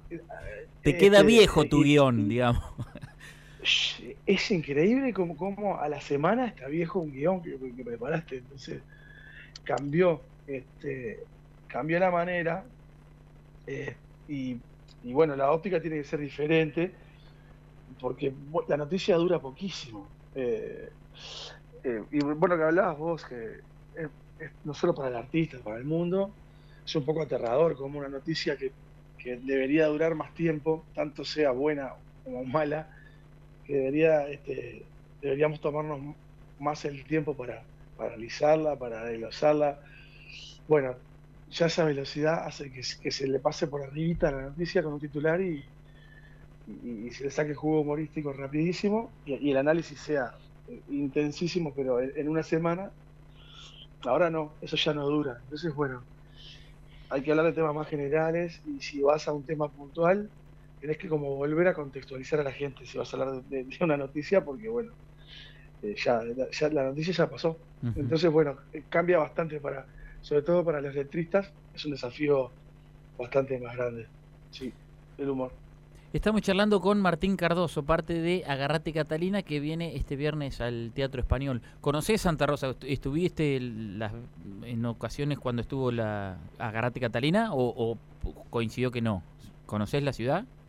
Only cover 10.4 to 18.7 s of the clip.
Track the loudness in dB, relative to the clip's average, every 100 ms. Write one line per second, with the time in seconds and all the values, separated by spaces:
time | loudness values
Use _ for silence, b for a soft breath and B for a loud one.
10.4 | -10 -10 -10 -12 -8 -8 -8 -10 -14 -20
11.4 | -20 -20 -8 -4 0 2 4 2 0 0
12.4 | -2 -4 -8 -20 -20 -20 -20 -20 -20 -20
13.4 | -20 -18 -10 -8 -8 -12 -20 -20 -8 -6
14.4 | -6 -8 -12 -20 -20 -14 -2 2 4 4
15.4 | 2 2 0 -2 -2 -4 -4 -4 -4 -2
16.4 | 4 4 4 0 -2 B B B B B
17.4 | B -20 -20 -20 -20 -8 -8 -4 -4 -4
18.4 | -4 -4 0